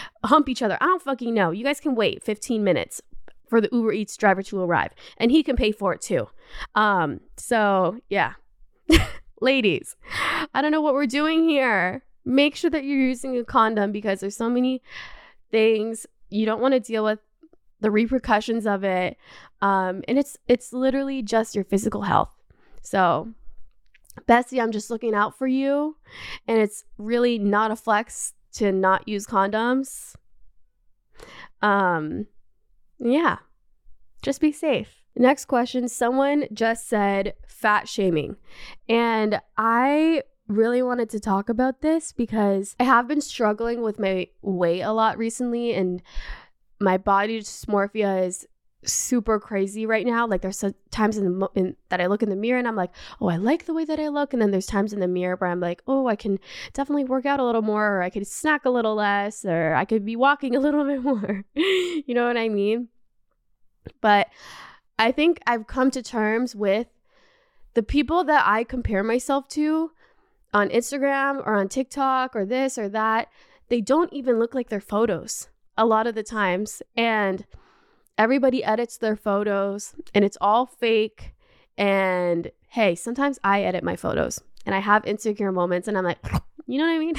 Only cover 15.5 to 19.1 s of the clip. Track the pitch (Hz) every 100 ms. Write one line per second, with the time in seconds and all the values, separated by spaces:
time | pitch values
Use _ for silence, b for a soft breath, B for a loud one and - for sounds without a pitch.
15.5 | 220 220 220 220 226 - _ - 208 220
16.5 | 214 254 254 220 220 214 214 _ _ -
17.5 | _ _ - 214 214 233 262 - 214 214
18.5 | 226 214 196 196 185 180